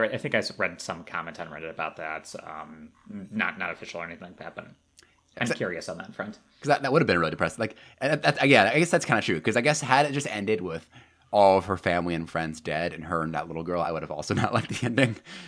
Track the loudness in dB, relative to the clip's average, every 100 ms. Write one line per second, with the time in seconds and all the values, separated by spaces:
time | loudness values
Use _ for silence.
0 | 0 -2 -2 -2 -2 -4 -4 -4 -10 -10
1 | -8 -10 -8 -10 -12 -12 -10 -8 -8 -8
2 | -10 -10 -12 -14 -14 -14 -14 -18 -20 _
3 | -16 -14 -8 -4 -2 -2 -6 -8 -10 -10
4 | -10 -12 -16 -16 -14 -14 -16 -18 _ _
5 | _ _ _ -6 -4 -2 -4 -6 -8 -10
6 | -12 -10 -10 -12 _ _ 0 0 2 2
7 | 4 4 2 0 -2 -2 -6 -8 -20 -4
8 | -2 0 2 2 6 8 8 4 4 2
9 | 4 2 2 0 2 2 2 2 4 4
10 | 4 0 -4 -2 0 0 -2 -8 -10 -20
11 | -20 _ _ 6 8 8 4 0 2 2
12 | 0 -2 -4 -4 -4 -6 -4 -2 -2 -4
13 | -4 -2 -2 -4 -6 -6 -4 -2 -2 -4
14 | -6 -6 -2 0 0 0 -2 -4 -2 2
15 | 0 0 -12 -18